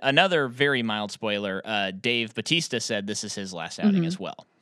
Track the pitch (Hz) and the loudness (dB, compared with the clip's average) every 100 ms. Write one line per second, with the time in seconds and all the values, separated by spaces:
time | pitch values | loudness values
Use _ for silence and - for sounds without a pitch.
0 | 135 143 190 170 135 123 143 135 113 107 | 2 4 4 4 0 2 4 4 2 -2
1 | 104 - 110 104 101 95 - 104 95 95 | -4 -4 -2 -2 -2 -4 -2 -2 -2 -2
2 | 120 120 110 - - 165 156 117 - 107 | 0 0 -2 -4 0 0 0 -2 -2 -2
3 | 101 104 107 104 95 87 80 - 208 190 | -2 -4 -6 -6 -8 -8 -8 0 2 4
4 | 165 185 87 - - _ | 2 -2 -8 -10 -18 _